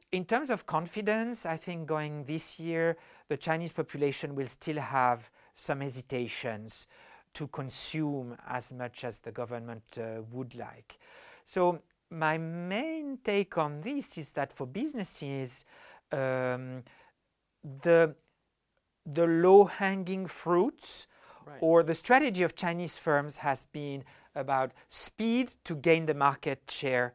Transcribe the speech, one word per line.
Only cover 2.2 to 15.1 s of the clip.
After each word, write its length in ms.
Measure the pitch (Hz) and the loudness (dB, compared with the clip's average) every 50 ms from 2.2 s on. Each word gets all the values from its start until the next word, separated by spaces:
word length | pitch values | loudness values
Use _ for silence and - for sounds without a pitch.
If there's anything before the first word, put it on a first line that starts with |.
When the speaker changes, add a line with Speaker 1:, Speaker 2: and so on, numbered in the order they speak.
| 135 | -6
Speaker 1:
this 360 | 127 156 160 - - - - | -6 -4 -4 -4 -6 -8 -8
year, 360 | 160 170 165 165 165 165 165 - - - - - _ - | -6 -4 0 2 2 2 0 -2 -6 -20 -20 -18 _ -6
the 80 | 151 | -6
Chinese 360 | - - 165 160 160 170 160 - | -4 -2 -2 -2 -2 -2 -4 -4
population 640 | - 147 - - 143 143 143 131 - - 143 143 | -6 -6 -6 -2 0 0 0 0 -2 -6 -6 -6
will 100 | 139 135 | -6 -6
still 320 | 120 - - - 165 151 151 | -6 -8 -8 -6 -6 -4 -4
have 500 | 127 110 139 131 127 123 123 117 113 - _ _ _ _ _ | -4 -2 0 2 4 2 2 0 -4 -12 _ _ _ _ _
some 260 | - - - 147 139 | -8 -6 -4 -4 -4
hesitations 1040 | 139 139 120 131 - - 139 123 123 113 - - - 120 110 104 107 113 - - - - _ - - - - - _ _ - | -4 -6 -8 -10 -8 -6 -4 -4 -4 -4 -6 -6 -6 -6 -6 -8 -8 -10 -10 -10 -12 -14 _ -20 -20 -20 -20 -20 _ _ -12
to 140 | - 151 - | -10 -10 -8
consume 880 | - - 135 123 - - - - - 156 156 147 143 135 123 120 120 - - | -8 -8 -6 -4 -2 0 0 0 0 -2 -2 -2 -2 -4 -6 -10 -12 -14 -10
as 260 | - 123 127 - - 131 | -8 -8 -8 -8 -8 -10
much 320 | 123 123 120 - - - | -10 -10 -10 -8 -8 -8
as 140 | 120 107 - | -8 -8 -10
the 140 | - 120 107 | -12 -12 -8
government, 500 | 123 120 110 123 117 117 117 117 110 - _ - 123 | -8 -8 -6 -8 -8 -10 -10 -12 -14 -16 _ -10 -10
uh, 240 | 113 113 113 113 110 113 | -8 -8 -8 -10 -10 -10
would 240 | 120 127 131 120 123 | -10 -10 -10 -10 -12
like. 440 | 120 110 - - - - - - _ _ - - - - - - - _ | -14 -14 -14 -16 -18 -20 -20 -20 _ _ -20 -20 -20 -20 -20 -20 -20 _
So 360 | - - 185 180 180 170 156 - _ _ _ _ _ | -6 0 2 4 4 4 0 -4 _ _ _ _ _
my 280 | 170 160 156 156 160 165 | -4 0 2 2 2 0
main 800 | 165 165 165 175 175 180 190 220 294 320 320 320 294 285 269 247 - | -2 -4 -6 -6 -6 -4 -4 -4 -4 -4 -6 -6 -8 -8 -10 -6 -2
take 340 | 214 202 202 196 - - 170 | 0 2 2 0 0 0 -2
on 220 | 151 147 147 147 | -2 0 -2 -6
this 360 | 160 233 294 277 - - - 165 | -8 -6 -6 -6 -8 -8 -10 -10
is 140 | 151 - - | -12 -8 -4
that 200 | 151 139 139 - | -4 -4 -4 -6
for 140 | - 139 | -8 -8
businesses, 960 | 127 131 196 285 311 294 233 185 - | -8 -6 -4 -6 -4 -4 -6 -8 -8